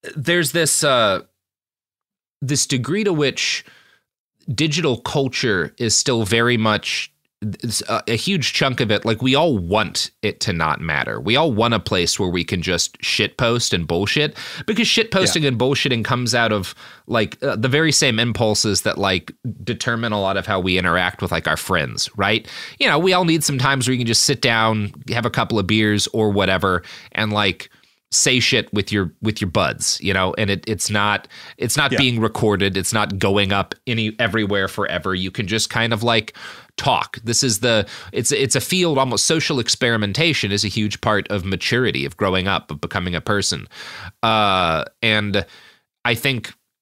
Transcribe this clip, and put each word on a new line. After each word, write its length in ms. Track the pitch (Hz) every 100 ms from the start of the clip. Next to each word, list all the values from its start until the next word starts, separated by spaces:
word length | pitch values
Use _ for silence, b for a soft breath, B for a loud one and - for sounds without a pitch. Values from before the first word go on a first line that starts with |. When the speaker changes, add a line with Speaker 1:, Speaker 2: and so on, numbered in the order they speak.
| - 160
Speaker 1:
there's 380 | 139 175 156
this, 300 | 170 156 -
uh, 380 | 151 127 107 92 - _ _ _ _ _ _ _ _ _ _ _
this 240 | 127 147 -
degree 380 | 135 117 196
to 100 | 202
which 500 | 160 139 - - - b b b b b _ _ _ -
digital 440 | 113 156 151 160 117
culture 760 | - 151 139 - 127 95 78 -
is 180 | 117 -
still 300 | - 120 104
very 320 | 117 117 120
much, 540 | 110 104 - - - _ _ _
it's 400 | 107 92 123 104 -
a, 140 | 110 -
a 80 | 113
huge 380 | - 196 120
chunk 260 | - 139 123
of 120 | 117
it. 140 | 104 117
Like, 160 | 110
we 140 | 131 131
all 220 | 165 113
want 520 | 85 107 98 - - _
it 180 | 107 -
to 120 | -
not 280 | 85 80 73
matter. 380 | 80 73 62 53
We 160 | 71 123
all 160 | 160
want 220 | 104 117
a 60 | 113
place 400 | - 98 87 -
where 100 | 95
we 140 | 90
can 180 | 85 95
just 360 | 85 87 - -
shitpost 720 | - - 104 - 120 120 -
and 140 | 92 78
bullshit, 500 | 85 98 - 151 - B B -
because 220 | 214 233
shitposting 540 | - 220 190 185 180
Speaker 2:
Yeah. 80 | 143
Speaker 1:
and 100 | 120
bullshitting 440 | 127 143 139 120
comes 300 | 107 127 123
out 180 | 123 117
of, 220 | 104 90 - B B B
like, 340 | 113 107 -
uh, 120 | 139 107
the 120 | 123
very 240 | 143 160
same 280 | - 147 113
impulses 600 | 120 104 113 104 110 98
that, 160 | 107 -
like, 340 | 98 92 - - 120 -
determine 480 | 101 107 - 117 117
a 80 | 107
lot 180 | 95 98
of 100 | 92
how 120 | 98
we 180 | 92 90
interact 440 | 90 87 90 -
with, 100 | 92
like, 160 | 82 80
our 100 | 78
friends, 520 | - 92 67 55 - -
right? 320 | 98 113 - B B B
You 80 | 269
know, 100 | 147
we 160 | 185
all 120 | 180 175
need 180 | 160
some 160 | 147 139
times 280 | 135 139 120
where 60 |
you 60 | 127
can 80 | 117
just 160 | 113
sit 180 | - 123
down, 520 | 123 113 113 107 104 - -
have 160 | 117 117
a 60 |
couple 280 | - 110 110
of 80 | 92
beers 400 | 107 107 104 -
or 180 | 113 107
whatever, 520 | 101 95 95 95 90 B B B
and, 200 | - 107
like, 380 | 104 101 92 - b b b _
say 280 | - - 127
shit 340 | - 120 104
with 200 | 104 98
your, 200 | 104 92 -
with 200 | 107 104
your 80 | 98
buds, 500 | 92 80 58 - -
you 120 | 95
know, 200 | 95 92 -
and 120 | 104
it, 140 | 98 -
it's 220 | 104 -
not, 380 | 104 101 101 - B B B
it's 180 | 123 -
not 160 | 143
Speaker 2:
Yeah. 60 | 123
Speaker 1:
being 240 | 131 117
recorded. 560 | 110 - 110 101 98 95
It's 160 | 92
not 260 | 113 104 95
going 320 | 101 98 98
up 240 | 101 95 - -
any, 300 | 113 110 110
everywhere 500 | 117 110 104 101 95
forever. 440 | - 101 87 95
You 180 | 92 92
can 160 | - 98
just 220 | 110 -
kind 220 | 123 113
of, 100 | 113
like, 320 | 117 113 110 B B B B -
talk. 400 | - 113 - -
This 180 | 113 120
is 180 | 135 101
the, 280 | 123 110 98 B B
it's, 180 | - 123
it's 240 | 127 131 135
a 60 |
field, 360 | - 185 175 139
almost 280 | 131 110 -
social 340 | 160 - 143
experimentation 920 | 117 - 123 113 104 101 170 147 101
is 120 | 101
a 60 | 104
huge 320 | 113 104 -
part 260 | - 104 -
of 160 | 101 92
maturity, 600 | 95 - 120 120 67 69
of 100 | -
growing 320 | 101 92 92
up, 220 | 92 -
of 100 | 76
becoming 360 | 82 101 90 87
a 60 |
person. 460 | - 104 92 71 50 B B B 90 _
Uh, 640 | 113 110 104 92 87 80 - _
and 440 | 117 107 104 98 - B B B B _ 120
I 100 | 123
think 380 | 143 127 - - _ _